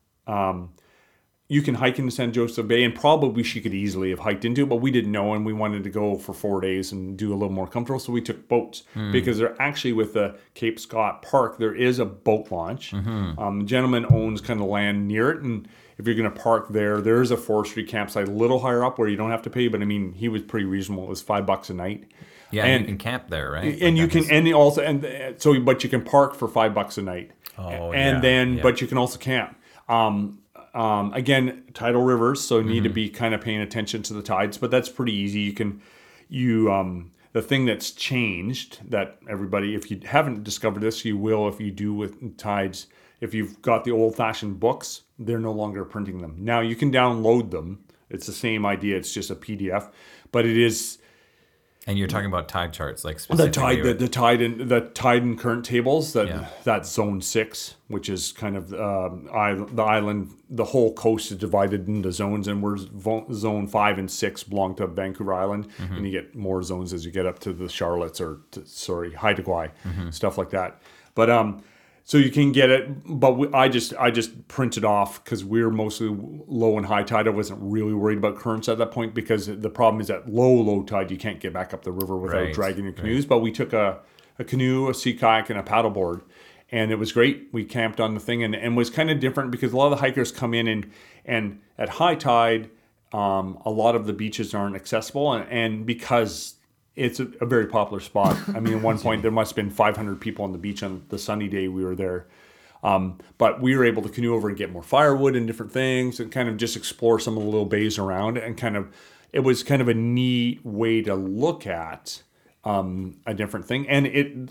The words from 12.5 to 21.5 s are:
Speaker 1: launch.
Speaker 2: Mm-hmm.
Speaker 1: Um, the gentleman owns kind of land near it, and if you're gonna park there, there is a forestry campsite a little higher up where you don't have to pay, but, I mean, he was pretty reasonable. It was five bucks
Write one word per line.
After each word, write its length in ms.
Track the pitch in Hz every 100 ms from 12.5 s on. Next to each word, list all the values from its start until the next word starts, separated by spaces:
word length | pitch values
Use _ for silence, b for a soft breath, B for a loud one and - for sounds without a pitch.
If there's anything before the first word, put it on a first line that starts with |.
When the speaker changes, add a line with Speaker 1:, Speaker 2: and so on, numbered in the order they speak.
Speaker 1:
launch. 400 | 90 85 135 -
Speaker 2:
Mm-hmm. 440 | 101 98 110 95 82
Speaker 1:
Um, 200 | 101 101
the 60 | 101
gentleman 400 | 127 131 123 117
owns 320 | 110 110 107
kind 200 | - 110
of 60 | 98
land 420 | 101 101 104 101
near 240 | 107 127
it, 100 | 160
and 240 | 143 110 - B B B
if 80 | 107
you're 80 |
gonna 160 | 110 107
park 380 | - 117 113 -
there, 320 | 107 104 104
there 200 | 104 117
is 120 | 123
a 40 | 117
forestry 460 | - 107 104 -
campsite 460 | 107 110 104 110 98
a 20 |
little 300 | 104 117 127
higher 240 | 127 120
up 160 | 123 123
where 80 | 107
you 80 | 104
don't 140 | 110
have 100 | 113
to 80 | -
pay, 160 | 127 123
but, 160 | 110
I 20 | 101
mean, 260 | 104 95
he 160 | 90 117
was 140 | 110
pretty 240 | 107 110 98
reasonable. 360 | 95 95 98
It 60 | 95
was 120 | 92
five 240 | - 104
bucks 220 | 98